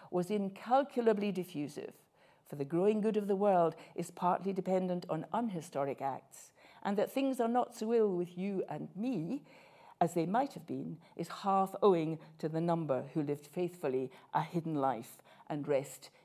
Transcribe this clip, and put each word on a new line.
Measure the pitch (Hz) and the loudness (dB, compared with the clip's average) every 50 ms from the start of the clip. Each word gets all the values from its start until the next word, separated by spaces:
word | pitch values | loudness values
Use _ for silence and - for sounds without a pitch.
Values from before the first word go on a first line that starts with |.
| - - | -14 -4
was | - 180 180 175 | -2 -2 0 0
incalculably | 208 208 196 196 196 - - 214 247 269 285 277 - 247 233 226 220 202 202 208 185 | 0 -2 -2 -2 -6 -8 -2 2 4 4 4 2 0 0 4 4 4 4 2 -2 -2
diffusive, | 180 175 170 - 143 147 139 - - - - - - _ _ _ _ _ _ _ _ _ - | -2 -4 -6 -6 -6 -6 -6 -6 -10 -10 -12 -12 -16 _ _ _ _ _ _ _ _ _ -12
for | - | -8
the | 143 143 | -8 -6
growing | 139 170 170 185 208 220 214 202 | -2 0 2 4 4 4 4 2
good | 220 208 208 | 2 0 0
of | 202 196 | 0 0
the | 208 | 0
world | 190 202 208 190 180 170 160 160 - - - - | 2 4 4 6 6 6 4 2 -2 -12 -14 -8
is | - 175 - | -8 -8 -8
partly | - - - 175 185 - 175 196 196 | -6 -2 0 2 2 2 0 -4 -4
dependent | 190 180 185 185 185 185 180 180 180 175 175 | -2 0 0 2 2 2 0 -2 -4 -2 -4
on | 156 160 156 - - | -4 -4 -4 -4 -4
unhistoric | 214 247 233 190 165 147 - - 139 139 139 131 - | -2 -2 -2 -4 -6 -8 -6 -2 -2 -2 -2 -2 -4
acts, | 135 135 131 - - _ - - - - _ _ - - - - - | -4 -6 -6 -6 -10 _ -20 -20 -20 -20 _ _ -20 -20 -18 -8 -4
and | - 208 | -2 0
that | 196 202 - - | 2 0 0 2
things | 269 269 269 262 - | 0 0 0 2 2
are | 240 | 0
not | 233 233 247 - - - | 2 2 2 0 0 -4
so | - 220 220 233 | -6 -2 2 4
ill | 233 220 208 190 | 4 4 4 2
with | 175 175 175 175 | 0 -2 -4 -4
you | 175 185 202 196 185 - - | -6 -4 -2 -2 -2 -4 -4
and | 151 151 151 151 - | -4 -6 -8 -8 -8
me | 180 214 254 262 180 156 170 233 294 - - - - - - - - - - - - | -6 -4 -2 -2 -2 -2 -2 -4 -6 -6 -10 -20 -20 -20 -20 -20 -20 -20 -12 -2 0
as | 175 165 - | 0 2 2
they | 180 160 | 0 0
might | 170 196 233 285 277 - | 2 2 2 0 0 -2
have | 175 160 | -10 -10
been | - 131 131 139 160 165 156 - - - | -8 -8 -6 -6 -8 -10 -12 -14 -16 -8
is | - 170 - | -8 -8 -8
half | - - - 202 196 190 190 190 190 - | -8 -6 0 2 4 4 2 2 0 4
owing | - 208 185 165 156 156 160 156 - - - - | 6 6 6 6 4 0 -2 -4 -8 -14 -14 -6
to | - 156 | -6 -2
the | 160 160 | -2 0
number | 170 170 170 165 165 143 135 127 - 139 - | 2 2 2 2 2 0 0 -2 -2 -2 -2
who | 160 147 | -2 0
lived | 143 143 143 - | 0 -2 -4 -6
faithfully | - - 180 180 175 175 - - 143 127 131 131 127 - - - - - | -10 -6 -4 -4 -4 -4 -4 -4 0 0 0 -2 -4 -8 -12 -12 -2 -2
a | 151 160 | -2 -2
hidden | 160 - 170 156 165 160 | 0 -2 -4 -2 -2 -2
life | 147 135 135 123 110 127 - - - - - - - - - | 0 2 0 0 -2 -4 -12 -16 -20 -20 -20 -20 -20 -10 -8
and | 156 147 139 147 | -6 -6 -2 0
rest | 147 131 139 - - - - - _ _ _ | 0 0 0 -2 -10 -16 -18 -20 _ _ _